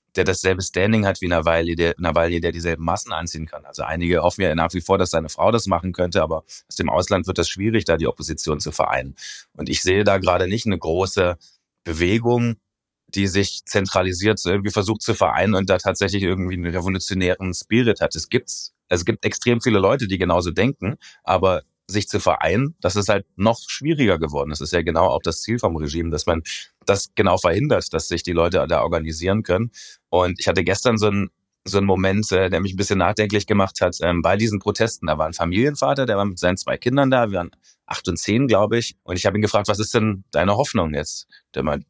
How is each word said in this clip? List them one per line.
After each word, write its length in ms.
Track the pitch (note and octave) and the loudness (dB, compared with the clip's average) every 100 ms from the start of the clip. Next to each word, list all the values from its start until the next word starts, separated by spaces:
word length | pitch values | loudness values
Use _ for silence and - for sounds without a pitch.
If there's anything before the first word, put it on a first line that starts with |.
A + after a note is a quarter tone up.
| _ - | _ -2
der 80 | |
dasselbe 360 | F2+ F2+ F#2 F#2 | 0 0 0 0
Standing 460 | F#2+ - G2+ A2 G2 | -2 0 2 2 2
hat 160 | F#2 | 0
wie 60 | F2+ | 0
Nawalny, 480 | E2+ D#2+ E2 E2+ E2+ | 0 2 2 2 0
der, 180 | E2+ - | 0 0
Nawalny, 460 | F2 D#2+ E2+ F2 | 0 2 2 0
der 100 | E2+ | -2
dieselben 320 | E2 E2+ E2 | -4 -4 -4
Massen 280 | E2 F2 - | -2 -4 -4
anziehen 340 | D#2+ E2+ D#2+ D#2 | -8 -8 -10 -10
kann. 180 | D2 | -14
Also 180 | C#2 - | -14 -10
einige 380 | B1 E2 E2+ F2 | -6 -2 0 2
hoffen 220 | E2+ - | 2 2
ja 120 | F#2 | 0
nach 200 | D#2+ E2 | 2 0
wie 80 | F#2 | -2
vor, 160 | - G2 | 0 2
dass 140 | F2+ | 2
seine 180 | E2 D#2 | 0 -2
Frau 200 | - F#2 | 0 2
das 160 | - F#2+ | 2 0
machen 280 | E2+ F#2 | -2 -2
könnte, 280 | F2 F2+ F2+ | -2 0 0
aber 220 | D#2+ D#2+ - - - | 0 -2 -8 -20 -12
aus 80 | - | -6
dem 140 | E2+ | -2
Ausland 360 | F2 F#2 G2 F2 | 0 2 0 0
wird 120 | F2+ | -2
das 100 | E2+ | -2
schwierig, 380 | - G#2 A2 F#2 | -2 0 0 2
da 100 | E2 | 0
die 120 | D2 | 0
Opposition 520 | - D2+ D#2 - D2 | -4 -6 -6 -4 -4
zu 120 | D2+ | -4
vereinen. 440 | - - C2 C2+ - - - - - | -2 0 -2 -6 -12 -18 -18 -18 -10
Und 140 | D2+ | -6
ich 100 | C#2+ | -2
sehe 240 | F#2 F#2+ | 0 2
da 140 | G2+ G2 | 4 2
gerade 280 | F2+ F2+ F#2 | 2 2 0
nicht 180 | A2+ A2+ | -2 -2
eine 120 | F#2 | -4
große 600 | D#2+ E2+ F#2+ - F2 F2 - _ _ _ | -2 -2 0 0 0 -2 -10 _ _ _
Bewegung, 720 | - D#2+ F2 A#2 A#2 A#2+ A#2+ A2+ _ _ _ _ _ | -8 -2 0 2 2 2 0 -4 _ _ _ _ _
die 180 | - G2 | -2 0
sich 380 | F2+ G2 - | 2 0 -4
zentralisiert, 720 | - G#2 F#2+ F#2+ F#2 F2 G#2 G#2 | -2 -2 0 0 0 0 0 0
so 120 | E2+ | 0
irgendwie 200 | G2+ G2+ | 0 0
versucht 320 | G#2 G2 G#2+ | -2 0 -2
zu 120 | - | -2
vereinen 400 | G#2 F2+ B1 G2 F#2+ | 0 2 2 2 2
und 120 | F#2+ | 2
da 100 | F#2+ | 0
tatsächlich 440 | G2 F#2 G2 G2 | 0 0 0 0
irgendwie 320 | F#2+ F#2 F#2 | 0 0 -2
einen 120 | F2+ E2+ | -4 -4
revolutionären 880 | F2 F2+ F#2+ - F#2+ F2+ F2+ F#2 | -2 -2 -2 -2 -2 0 0 -4
Spirit 460 | F2 - A2+ A#2+ G2 | -6 0 2 2 2
hat. 140 | E2 | 0
Es 140 | D#2+ - | -2 -4
gibt's, 440 | - - - - _ - | -4 -4 -12 -14 _ -2
es 160 | F2 | -2
gibt 200 | E2+ A2 | 0 -2
extrem 360 | G#2+ - B2 A#2+ | -2 -2 0 0
viele 200 | B2 G#2 | 2 4
Leute, 260 | F#2+ C3+ A2 | 4 2 0
die 120 | F#2+ | -2
genauso 340 | F2+ F2 F2 | 0 0 0
denken, 440 | E2 A2+ - F#2 C#3 - - | 0 0 0 -4 -6 -10 -10
aber 380 | - F#2 F#2+ F2 - _ - | -2 2 2 0 -4 _ -6
sich 180 | G2+ - | -4 -2
zu 140 | G2+ | -2
vereinen, 560 | - D2+ D#2+ G2+ C#3 - | 2 2 2 2 0 -2
das 140 | F#2 | -2
ist 140 | G#2 G2+ | 0 0
halt 180 | G2+ - | 0 -2
noch 240 | - G#2+ A2+ - | -2 0 0 -4
schwieriger 540 | - C#3 D#3 A#2 E2+ | -6 -2 2 2 2
geworden. 300 | D#2+ C#2+ C#2+ | 0 -4 -4
Das 100 | D2+ | -6
ist 120 | C2+ | -2
ja 100 | F2 | -2
genau 260 | E2+ D#2+ F2+ | 0 2 2
auch 140 | D2 | 2
das 200 | - D#2+ | -2 -4
Ziel 160 | - A#2+ | -4 -2
vom 160 | G#2 | 0
Regime, 360 | D#2+ D2+ D#2+ E2+ | -2 -4 -4 -2
dass 140 | D2+ | -2
man 200 | - E2 - - - _ - | 0 -2 -2 -12 -14 _ -2
das 240 | G2+ - - | 0 -2 0
genau 200 | G2 F2+ | 2 2
verhindert, 560 | F2+ F2+ C#3 G2 - | 2 0 2 0 0
dass 140 | E2 - | -4 -4
sich 160 | E2+ | -4
die 80 | - | -2
Leute 340 | E2+ E2+ E2+ D2 | 0 2 2 0
da 140 | D#2+ | 0
organisieren 600 | C#2+ E2+ D#2 D#2+ F2 G#2 | 0 -2 -4 -4 -2 0
können. 300 | - F2+ A#2 - - - _ | 0 -2 -2 -8 -20 -20 _
Und 300 | F2+ F2+ F#2 | 0 2 0
ich 80 | - | 0
hatte 160 | F#2 | 2
gestern 340 | F2+ - B2+ A2 | 2 2 2 2
so 120 | G#2 | 2
einen, 220 | G2+ F#2+ _ _ _ | 0 -4 _ _ _
so 140 | - G2+ | -2 0
einen 100 | G2 | 2
Moment, 420 | F#2 F#2+ G2 G#2+ | 2 2 2 2
äh, 180 | F#2 F#2 | 2 2
der 120 | F2 | 0
mich 140 | G2 | -2
ein 20 | F#2 | -2
bisschen 240 | G2+ G2 | 0 2
nachdenklich 480 | F2 G#2+ G#2+ G#2+ - | 2 2 0 0 2
gemacht 320 | G2+ F#2+ - | 2 2 0
hat, 160 | F2+ - | -2 0
ähm, 200 | E2+ E2+ | 0 2
bei 140 | E2 G2+ | 2 2
diesen 240 | A2+ G#2 | 0 0
Protesten. 480 | G#2 G2+ A2+ - E2 | -2 0 -2 -2 -4
Da 100 | D2+ | -2
war 80 | D#2 | -2
ein 60 | |
Familienvater, 720 | F2 E2+ F#2 C3+ D3 C#3 C#3 B2 | -2 -2 0 0 0 0 0 0
der 100 | G2+ | 0
war 80 | |
mit 140 | G2+ F2+ | -2 0
seinen 200 | F2+ F#2 | -2 0
zwei 200 | - C2+ | -4 -4
Kindern 320 | B2 C3+ C3+ | 0 2 2
da, 220 | B2+ A2+ | 2 2
wir 60 | F#2+ | -2
waren 120 | E2+ - _ _ - | -6 -12 _ _ -12
acht 200 | - - | -8 -4
und 120 | E2+ | -4
zehn, 280 | - A2 C#3 | 0 2 4
glaub 260 | G2+ G#2+ | 4 4
ich. 220 | A#2 A#2 - | 2 -2 -8
Und 140 | - F#2 | -6 -2
ich 100 | G#2 | 0
hab 80 | |
ihn 80 | G#2 | 2
gefragt, 240 | G#2+ G#2 G2+ | 2 2 2
„Was 140 | G#2 | 0
ist 120 | A2 | 0
denn 300 | A#2+ G#2+ G2 - | 0 2 -2 -4
deine 260 | D2 F#2 G2+ | 0 2 2
Hoffnung 380 | C#3+ A2 E2 | 0 0 0
jetzt?“ 320 | D2 D2+ - - - _ - | -2 -6 -10 -16 -20 _ -4
Der 80 | |
meint, 220 | C#2+ D2 | -2 -4